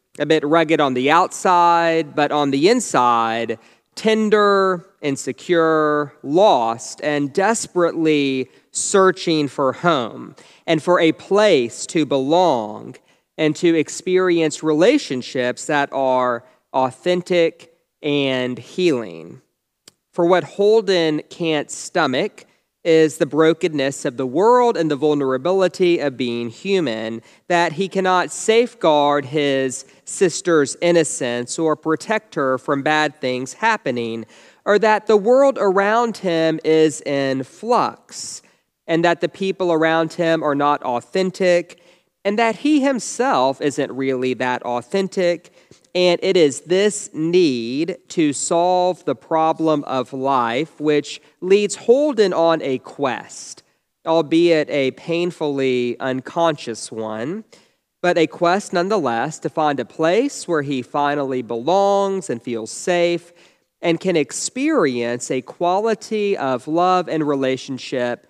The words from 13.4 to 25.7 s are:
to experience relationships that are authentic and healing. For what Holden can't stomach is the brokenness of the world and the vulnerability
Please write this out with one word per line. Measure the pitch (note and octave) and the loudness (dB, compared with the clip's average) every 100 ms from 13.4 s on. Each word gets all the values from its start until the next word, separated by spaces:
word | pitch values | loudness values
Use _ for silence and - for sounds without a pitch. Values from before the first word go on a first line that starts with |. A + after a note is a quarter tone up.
| D#3 D3 | -2 2
to | F3 E3 | 2 2
experience | C#3+ - - F#3 F#3 E3+ D#3 - | 0 -6 -2 0 2 2 0 -2
relationships | D#3 D3+ F#3+ D4 - B2+ - C3 B2 A#2+ - | -2 2 4 4 0 -8 -6 -4 -4 -4 -2
that | D3 C#3+ | -2 -2
are | C3+ C3+ B2+ B2 A#2 - _ _ | -2 0 2 0 -2 -8 _ _
authentic | C3 C3 B2+ F3+ F3+ F3 F3 E3 - - _ _ _ | -2 -2 -2 -2 -2 0 0 0 -2 -16 _ _ _
and | D3+ C#3+ C#3 C3 B2+ A#2+ | -4 -2 0 -2 -4 -8
healing. | A2+ - F3+ C3 G#2+ E2 E2 C3 _ _ _ _ _ _ _ | -10 -2 0 0 -4 -12 -16 -20 _ _ _ _ _ _ _
For | - E3+ | -2 2
what | F3+ | 2
Holden | D3+ - G3+ A3 F#3+ F#3 D#3+ D3+ - | 0 0 2 2 2 0 0 -2 -6
can't | - E3 D3+ C#3+ | -6 -2 -2 -4
stomach | - - F3+ D3+ B2+ G3+ - - _ _ _ | -12 -6 -2 0 0 -4 -8 -20 _ _ _
is | F3 D#3+ D#3+ - | 2 4 4 0
the | D3+ | -2
brokenness | C#3+ D#3+ E3 F3 D3+ C3+ C#3 D3+ | 2 2 2 -2 -2 -4 -4 -6
of | B2 | -6
the | C3 | -4
world | C3+ G#3+ B3 A#3+ A3 | 2 4 4 2 0
and | D#3+ | -2
the | C#3+ | 0
vulnerability | D3+ D3 C3+ C3 D3 F#3+ F3+ | 0 0 0 -2 0 0 0